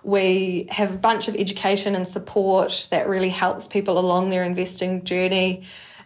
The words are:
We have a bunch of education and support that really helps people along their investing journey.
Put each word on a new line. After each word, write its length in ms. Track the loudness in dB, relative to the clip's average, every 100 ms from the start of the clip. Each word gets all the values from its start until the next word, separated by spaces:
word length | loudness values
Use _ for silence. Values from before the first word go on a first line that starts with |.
We 680 | 0 2 4 2 2 -2 -4
have 240 | -2 -2 2
a 20 |
bunch 300 | 2 2 0
of 80 | -2
education 600 | -2 -2 0 0 0 -2
and 120 | 0
support 800 | -2 -2 0 4 4 2 0 0
that 180 | 0 0
really 180 | 0 0
helps 380 | 0 -2 -2 -2
people 320 | -2 0 2
along 300 | 2 2 2
their 160 | 0 -2
investing 580 | -2 -4 -4 -2 -4
journey. 600 | -2 0 0 2 0 -2 -10 -18 -20 -20